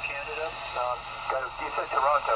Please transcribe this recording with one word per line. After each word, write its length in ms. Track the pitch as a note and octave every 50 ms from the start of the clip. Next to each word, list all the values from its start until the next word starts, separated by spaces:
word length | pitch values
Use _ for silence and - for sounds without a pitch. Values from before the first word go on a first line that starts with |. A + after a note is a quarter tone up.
| -
Canada, 420 | - - - - - - - D#3 E3 - - - - -
um, 200 | B2 B2 B2 B2 A#2+ - - - - - -
got 100 | C3+ C3+
a, 80 | B2+ - - - -
you 80 | - -
said 140 | - C#3 -
Toronto, 460 | - D3 C3+ C#3 D3 C#3+ - - A2+